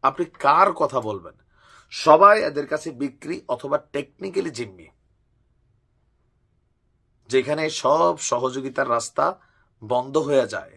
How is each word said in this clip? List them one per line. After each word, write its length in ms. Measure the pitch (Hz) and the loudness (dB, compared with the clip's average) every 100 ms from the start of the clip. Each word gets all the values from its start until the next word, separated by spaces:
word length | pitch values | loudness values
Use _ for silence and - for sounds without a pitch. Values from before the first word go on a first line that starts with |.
| 170 | 0
আপনি 160 | 170 170 - | -2 -10 -2
কার 240 | 185 156 202 - | 2 4 4 2
কথা 180 | 147 131 110 | -2 -2 -6
বলবেন? 280 | 101 82 - _ _ _ - _ | -10 -12 -20 _ _ _ -20 _
সবাই 460 | - - 156 196 214 175 | -4 6 8 8 6 2
এদের 180 | 147 143 | -4 -6
কাছে 160 | 151 - 123 | -6 -8 -8
বিক্রি 340 | 139 - 147 175 - | -8 -8 -12 -12 -8
অথবা 220 | 123 - 147 - | -8 -4 -4 -4
টেকনিক্যালি 560 | 143 143 _ 190 185 175 120 | -10 -10 _ -8 -6 -6 -8
জিম্মি। 300 | 110 90 80 _ _ _ _ _ _ _ _ _ _ _ _ _ _ _ _ _ _ _ _ _ _ _ _ | -12 -14 -20 _ _ _ _ _ _ _ _ _ _ _ _ _ _ _ _ _ _ _ _ _ _ _ _
যেখানে 320 | 127 127 151 156 156 | -2 0 -2 -4 -2
সব 300 | 131 151 175 165 - | 0 2 2 0 -4
সহযোগিতার 580 | 120 127 127 135 131 131 117 | -2 -2 -6 -8 -4 -2 -2
রাস্তা 280 | - - 147 196 _ _ _ _ | -4 -2 -2 -2 _ _ _ _
বন্ধ 320 | 107 123 127 147 143 | -4 -4 0 -2 2
হয়ে 180 | 139 113 | 2 2
যায় 200 | 104 - | -4 -12